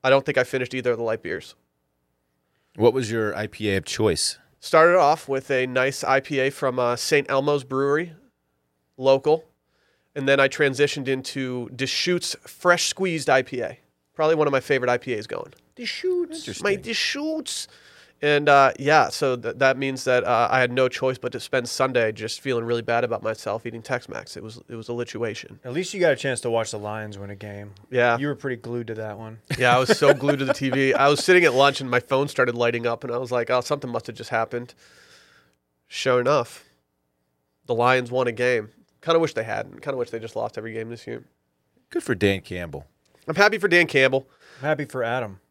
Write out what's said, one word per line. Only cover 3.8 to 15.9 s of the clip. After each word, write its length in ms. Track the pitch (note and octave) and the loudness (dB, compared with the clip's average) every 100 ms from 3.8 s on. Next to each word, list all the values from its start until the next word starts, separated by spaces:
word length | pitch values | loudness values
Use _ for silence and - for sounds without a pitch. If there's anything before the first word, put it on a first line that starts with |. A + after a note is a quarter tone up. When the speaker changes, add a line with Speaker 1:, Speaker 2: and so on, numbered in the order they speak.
| - | -2
Speaker 2:
choice? 520 | - A2 E2+ - - _ _ | 0 2 2 -2 -6 _ _
Speaker 1:
Started 380 | - D#3+ E3 F3+ | 2 6 6 6
off 300 | D3 - - | 4 2 -2
with 220 | C3+ - | -6 -2
a 140 | C3+ B2+ | -2 0
nice 360 | B2+ C3 C3+ | 0 0 -2
I 160 | - C3+ | 0 0
P 200 | C3+ C#3 | 2 -2
A 100 | C3 | -2
from, 300 | C#3 C3+ B2+ | 0 -4 0
uh, 160 | A#2+ A#2+ | 0 -2
Saint 340 | - D3 C#3 | 2 0 2
Elmo's 340 | C3+ C#3+ D3 | 0 2 0
Brewery, 500 | B2+ C3 C#3 D3 F3 D#3 _ _ _ _ _ _ _ - | -2 -2 0 0 -2 -12 _ _ _ _ _ _ _ -2
local. 480 | C3 C3+ D3+ D#3+ - _ _ _ _ _ _ D3 | 4 4 4 0 -2 _ _ _ _ _ _ -6
And 120 | C3+ | 2
then 120 | C#3 | 4
I 80 | C#3 | 4
transitioned 600 | - D3 B2+ C#3+ - C3 | 2 0 2 0 0 -4
into 600 | C3 C3 C3+ C3 B2+ A#2+ B2+ | -4 -4 -8 -6 -6 -10 -6
Deschutes 600 | C3 - - F3+ - - - | -4 -2 -2 -2 -2 -10 -14
Fresh 420 | - F3 F3 - | -2 2 2 2
Squeezed 420 | - F#3+ E3 C#3 | -4 -4 -2 2
I 120 | C3 | 2
P 200 | B2+ B2+ | 0 -6
A. 180 | A2 - _ _ _ | -8 -10 _ _ _
Probably 220 | - D#3 E3 | -2 0 2
one 120 | D3 | 2
of 40 | |
my 80 | C3+ | 0
favorite 300 | - C3+ B2 | 0 0 2
I 80 | B2 | -2
P 160 | - | -2
As 140 | A2+ G#2+ | -8 -6
going. 260 | - - - _ - | -10 -12 -18 _ -14
Speaker 3:
Deschutes. 640 | A#3 | -10